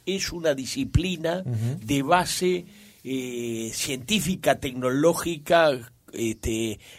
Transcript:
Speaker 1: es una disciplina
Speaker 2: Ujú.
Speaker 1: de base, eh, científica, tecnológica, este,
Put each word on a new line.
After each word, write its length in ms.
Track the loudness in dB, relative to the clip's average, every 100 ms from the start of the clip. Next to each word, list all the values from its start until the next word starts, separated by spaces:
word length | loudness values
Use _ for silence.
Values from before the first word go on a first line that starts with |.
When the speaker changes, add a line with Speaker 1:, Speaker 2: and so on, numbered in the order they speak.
| -4
Speaker 1:
es 240 | -4 -4
una 220 | -2 0
disciplina 880 | 0 -2 -4 2 2 2 -2 -2 -2
Speaker 2:
Ujú. 400 | -2 -2 -2 -4
Speaker 1:
de 180 | -2 0
base, 640 | 4 2 2 0 0 0 -4 -20 -20 -14
eh, 680 | -8 -6 -6 -6 -4 -4 -4
científica, 840 | -4 -4 -4 0 0 0 0 2 0
tecnológica, 1300 | -2 -2 0 4 4 4 -2 -4 4 6 6 2 -6 _ _
este, 680 | -4 -4 -2 -2 -2 -2 -6 -14